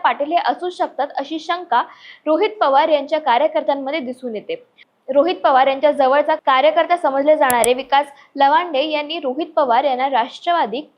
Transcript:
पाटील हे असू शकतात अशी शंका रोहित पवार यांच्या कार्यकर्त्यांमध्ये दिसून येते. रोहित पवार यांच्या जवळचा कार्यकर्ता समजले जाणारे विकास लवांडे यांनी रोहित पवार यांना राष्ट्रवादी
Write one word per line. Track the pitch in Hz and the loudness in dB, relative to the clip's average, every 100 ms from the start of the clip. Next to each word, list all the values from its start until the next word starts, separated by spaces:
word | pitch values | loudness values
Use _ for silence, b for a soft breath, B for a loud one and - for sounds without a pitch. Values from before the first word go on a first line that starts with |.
पाटील | - 240 285 | 0 -2 -2
हे | - | -2
असू | - 285 359 | -2 -4 -6
शकतात | 359 330 - 285 - | -6 -6 -4 -6 -6
अशी | 277 320 | -8 -8
शंका | 320 349 359 240 320 B B B 294 | -6 -8 -2 -2 -2 B B B -2
रोहित | 320 427 - | 0 0 0
पवार | 302 269 320 | 2 2 2
यांच्या | 294 277 311 | 0 0 -4
कार्यकर्त्यांमध्ये | 302 240 311 311 294 277 269 311 | 0 0 0 -2 -2 -4 -4 -6
दिसून | 247 247 247 | -8 -10 -10
येते. | 214 - 165 _ _ _ _ - | -10 -10 -12 _ _ _ _ -2
रोहित | 269 330 370 | 2 2 0
पवार | 320 262 269 | 2 4 2
यांच्या | 269 294 | 2 2
जवळचा | 277 262 277 294 311 | 2 2 2 2 0
कार्यकर्ता | - 262 294 320 320 349 | 2 4 4 2 0 0
समजले | 311 269 285 302 | 0 2 2 4
जाणारे | 285 247 233 | 4 2 2
विकास | 254 262 277 294 - b 277 | -2 0 0 0 -10 b 0
लवांडे | 277 311 349 269 | 2 2 0 -4
यांनी | 311 302 294 339 | -2 -4 -6 -6
रोहित | 269 262 330 - | -6 -6 -4 -2
पवार | 269 233 | 0 2
यांना | 285 247 269 | 0 -2 -2
राष्ट्रवादी | 254 254 - 339 339 247 240 302 | -2 -4 -6 -2 -2 -2 -6 -8